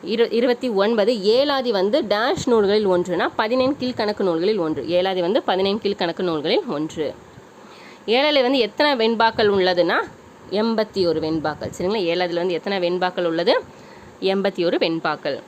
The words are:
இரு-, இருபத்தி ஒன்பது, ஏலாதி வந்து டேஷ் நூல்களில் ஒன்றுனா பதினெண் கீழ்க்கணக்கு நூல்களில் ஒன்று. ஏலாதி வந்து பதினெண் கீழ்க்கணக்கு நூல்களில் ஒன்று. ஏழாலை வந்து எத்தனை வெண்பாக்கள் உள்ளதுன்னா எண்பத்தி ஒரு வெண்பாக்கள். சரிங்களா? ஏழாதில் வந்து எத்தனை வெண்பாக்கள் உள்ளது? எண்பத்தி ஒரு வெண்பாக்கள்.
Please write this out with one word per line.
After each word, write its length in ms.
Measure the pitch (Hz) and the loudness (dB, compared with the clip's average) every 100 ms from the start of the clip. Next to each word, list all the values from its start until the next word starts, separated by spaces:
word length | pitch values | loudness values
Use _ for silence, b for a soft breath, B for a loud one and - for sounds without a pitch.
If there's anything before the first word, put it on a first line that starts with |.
| - | -4
இரு-, 200 | 220 233 226 | 0 0 2
இருபத்தி 300 | 247 240 254 196 | 0 0 -2 0
ஒன்பது, 320 | 202 233 202 240 190 | 2 2 2 2 2
ஏலாதி 360 | 240 285 269 247 202 | 2 2 0 0 0
வந்து 220 | 196 269 220 | 2 0 0
டேஷ் 320 | 208 240 359 - | 0 0 -2 2
நூல்களில் 380 | 226 202 208 202 | 2 4 2 2
ஒன்றுனா 320 | 180 180 175 247 - | 0 0 -2 -2 -2
பதினெண் 380 | 220 254 262 277 | 0 2 0 -2
கீழ்க்கணக்கு 440 | 247 240 208 208 196 | -6 -2 -4 0 0
நூல்களில் 340 | 165 185 214 | 0 0 0
ஒன்று. 180 | 160 151 135 175 | -2 -4 -2 0
ஏலாதி 240 | 190 185 175 | 0 0 0
வந்து 140 | 247 - | 0 0
பதினெண் 340 | 185 196 208 | 0 0 0
கீழ்க்கணக்கு 420 | 202 202 175 160 185 | -2 -2 -4 -2 -2
நூல்களில் 380 | 156 143 269 302 151 | -2 0 0 0 -6
ஒன்று. 300 | 156 - 147 - - - - - B B B B - 233 | -6 -4 -6 -8 -20 -20 -20 -20 B B B B 0 2
ஏழாலை 240 | 302 294 247 | 4 2 2
வந்து 120 | 269 214 | 2 0
எத்தனை 240 | - 294 269 | 2 2 4
வெண்பாக்கள் 500 | 226 226 226 226 214 | 2 4 2 4 2
உள்ளதுன்னா 420 | 202 185 180 170 262 392 - - - - 202 | 4 2 2 2 2 -2 -10 -20 -20 -6 -2
எண்பத்தி 420 | 226 220 214 196 170 | 0 0 -2 0 0
ஒரு 80 | 156 | 0
வெண்பாக்கள். 480 | 156 160 151 147 131 - | -2 -2 -4 -6 -10 -4
சரிங்களா? 260 | 175 220 170 | -2 -2 0
ஏழாதில் 320 | 175 180 170 | 0 -2 -2
வந்து 160 | 180 160 | -2 -2
எத்தனை 200 | - 196 | -4 -2
வெண்பாக்கள் 440 | 175 180 180 180 175 | -2 0 -2 -2 -2
உள்ளது? 240 | 165 175 480 - B B B B - 190 | 0 0 0 -2 B B B B -6 -2
எண்பத்தி 300 | 196 196 196 170 | 0 -2 0 -2
ஒரு 80 | 285 | 0
வெண்பாக்கள். 540 | 185 165 160 147 151 131 | 0 -2 -4 -4 -6 -8